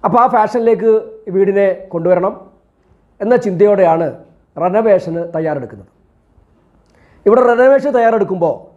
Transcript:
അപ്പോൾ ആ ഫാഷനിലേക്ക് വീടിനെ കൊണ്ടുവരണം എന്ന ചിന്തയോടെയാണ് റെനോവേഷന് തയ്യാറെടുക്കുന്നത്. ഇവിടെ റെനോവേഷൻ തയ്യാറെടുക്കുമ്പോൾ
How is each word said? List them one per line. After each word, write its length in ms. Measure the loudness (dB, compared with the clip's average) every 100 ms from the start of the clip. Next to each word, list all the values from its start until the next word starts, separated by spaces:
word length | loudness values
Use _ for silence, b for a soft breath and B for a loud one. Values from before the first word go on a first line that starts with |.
| 0
അപ്പോൾ 140 | 0
ആ 20 | 2 2
ഫാഷനിലേക്ക് 560 | 0 0 0 0 2 0 -2 -18 -6 -2
വീടിനെ 300 | 0 2 0 -2 -8
കൊണ്ടുവരണം 400 | -6 0 0 0 -8 -20 _ _ _ _ _ _ _
എന്ന 120 | 0 0 0
ചിന്തയോടെയാണ് 640 | 0 2 4 2 2 -2 -8 -20 _ _ -6
റെനോവേഷന് 580 | -2 0 2 0 0 -8 -8 -6
തയ്യാറെടുക്കുന്നത്. 560 | -6 -6 -10 -18 -20 _ _ _ _ _ _ _ _ _ _ b b b 2
ഇവിടെ 160 | 4 4
റെനോവേഷൻ 440 | 4 4 4 2 0
തയ്യാറെടുക്കുമ്പോൾ 580 | 2 0 -2 -2 -4 -4 -12